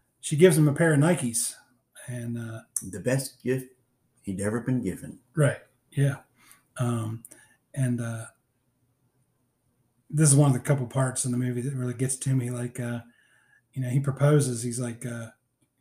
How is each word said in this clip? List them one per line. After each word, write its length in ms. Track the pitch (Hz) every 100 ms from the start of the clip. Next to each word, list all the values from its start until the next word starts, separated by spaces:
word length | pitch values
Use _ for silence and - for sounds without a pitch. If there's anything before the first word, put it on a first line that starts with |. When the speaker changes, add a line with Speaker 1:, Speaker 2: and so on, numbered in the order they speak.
| _ _
Speaker 1:
she 160 | - 147
gives 220 | 185 156
him 100 | 151
a 60 |
pair 200 | 139 165
of 60 | 139
Nikes, 540 | 160 180 123 117 - - _ _ _ - -
and, 300 | 123 120 117
uh, 240 | 113 117 - -
Speaker 2:
the 180 | 92 95
best 420 | 120 135 - -
gift 320 | 120 131 - _ _ _ _ _
he'd 180 | - 92
ever 180 | 101 117
been 220 | 123 127
given. 380 | 98 80 - - _
Speaker 1:
Right. 280 | - 139 - - _ _
Yeah. 260 | - 139 - - _ _ - _ -
Um, 460 | 120 117 110 113 - - _ _ _
and, 280 | 139 127 120
uh, 240 | 117 113 110 _ _ _ _ _ _ _ _ _ _ _ _ _ _ _ _ _ -
this 200 | 147 156
is 60 | 135
one 140 | 143
of 40 |
the 60 | 120
couple 240 | - 139 120
parts 360 | 135 131 123
in 80 | 127
the 60 | 123
movie 240 | 127 123
that 120 | 127
really 200 | 131 123
gets 240 | 117 131 -
to 180 | 135 131
me. 140 | 120
Like, 300 | 123 123 -
uh, 180 | 120 120 - _ _ _ _ _ _
you 100 | 135
know, 80 | 123
he 120 | 139
proposes. 600 | 139 - 143 151 127 117
He's 180 | 120 117
like, 260 | 120 113 123
uh, 220 | 117 113 - _ _ _ _